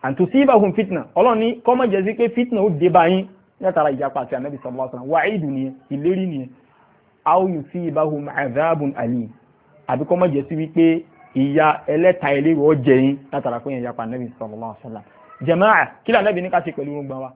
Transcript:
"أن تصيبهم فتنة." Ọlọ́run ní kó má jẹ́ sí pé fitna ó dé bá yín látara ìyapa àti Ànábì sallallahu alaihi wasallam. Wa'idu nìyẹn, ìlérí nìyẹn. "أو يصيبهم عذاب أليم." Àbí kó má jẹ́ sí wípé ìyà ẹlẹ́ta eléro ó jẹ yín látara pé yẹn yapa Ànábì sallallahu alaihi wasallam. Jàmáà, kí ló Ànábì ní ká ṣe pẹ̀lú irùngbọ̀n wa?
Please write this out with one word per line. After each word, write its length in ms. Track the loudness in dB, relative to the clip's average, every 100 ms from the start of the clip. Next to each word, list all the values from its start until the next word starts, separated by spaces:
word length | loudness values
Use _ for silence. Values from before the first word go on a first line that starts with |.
"أن 100 | -6 0
تصيبهم 560 | 2 4 4 4 2
فتنة." 320 | 0 -2 -4 -4
Ọlọ́run 240 | 2 2 2
ní 220 | -2 -2
kó 100 | 0
má 100 | 2 2
jẹ́ 180 | 0
sí 80 | -2
pé 140 | -2 -2
fitna 320 | 0 -2 0
ó 100 | 0
dé 180 | 2 4
bá 200 | 4 4
yín 180 | 2 -2 -16 _ _
látara 300 | -2 0 0
ìyapa 300 | -2 -4 -4
àti 140 | -6 -6
Ànábì 200 | -8 -10
sallallahu 260 | -12 -8 -8
alaihi 80 | -10
wasallam. 140 | -2
Wa'idu 360 | 0 0 -2 -4
nìyẹn, 240 | -4 -6 -10 _
ìlérí 360 | -4 -2 -2 -2
nìyẹn. 220 | -6 -10 -16 _ _ _ _ _ _ 2
"أو 220 | 2 2
يصيبهم 840 | -4 -8 -6 -4 -2 -2 -2 -6
عذاب 520 | -6 -4 -2 0 0 -2 -4
أليم." 300 | -4 -4 -6 -14 _ _ _ _ -6
Àbí 160 | -4
kó 120 | 0 2
má 100 | 2
jẹ́ 180 | 0 -4
sí 60 | -6
wípé 460 | -2 4 4 4 -4 _ -8
ìyà 460 | -2 0 4 2 2 -2
ẹlẹ́ta 460 | 2 4 2 0
eléro 300 | 0 2 4
ó 120 | 4
jẹ 200 | 4 4 6
yín 200 | 4 0 -6
látara 260 | -6 -4 -6
pé 100 | -6
yẹn 120 | -8
yapa 200 | -8 -8
Ànábì 240 | -8 -8 -10 -12
sallallahu 320 | -14 -12 -14
alaihi 120 | -14
wasallam. 200 | -16 -18 -18 _ -20 -8
Jàmáà, 440 | 0 4 6 4 2 -6
kí 80 | 0
ló 60 | 2
Ànábì 220 | 2 0
ní 80 | -2
ká 100 | -2
ṣe 120 | -4
pẹ̀lú 180 | -8 -8
irùngbọ̀n 260 | -8 -10 -10
wa? 100 | -12